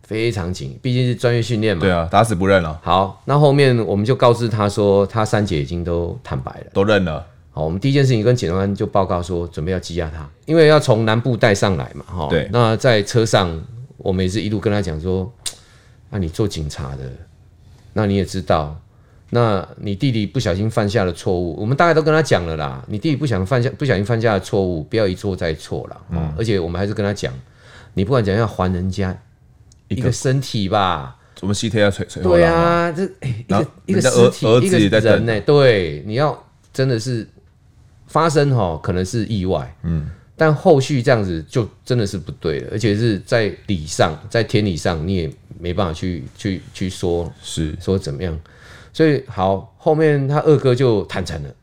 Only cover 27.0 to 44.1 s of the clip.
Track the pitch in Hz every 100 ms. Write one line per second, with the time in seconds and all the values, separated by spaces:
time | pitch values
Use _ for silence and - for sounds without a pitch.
27 | 101 104 69 64 - _ - - - -
28 | 95 131 104 98 113 - 92 92 92 92
29 | 92 90 _ _ _ _ - _ _ 196
30 | 127 120 139 135 131 113 95 104 92 82
31 | 67 - _ - 95 101 113 110 101 98
32 | 92 - 92 175 170 165 170 170 170 160
33 | 196 - 135 110 - 196 151 - - 95
34 | 127 123 98 - 110 120 120 117 101 107
35 | 110 104 113 107 101 147 135 104 85 73
36 | 90 113 151 - - _ _ - 131 117
37 | 107 120 98 _ _ _ _ _ _ _
38 | - 151 165 151 143 127 92 80 - 90
39 | 92 120 104 107 92 85 64 - 85 82
40 | 76 82 _ - 160 151 190 147 131 143
41 | 117 120 98 82 78 127 101 - - 123
42 | 98 95 - - 82 71 62 110 107 104
43 | 117 98 - 120 107 - - 95 76 -
44 | 95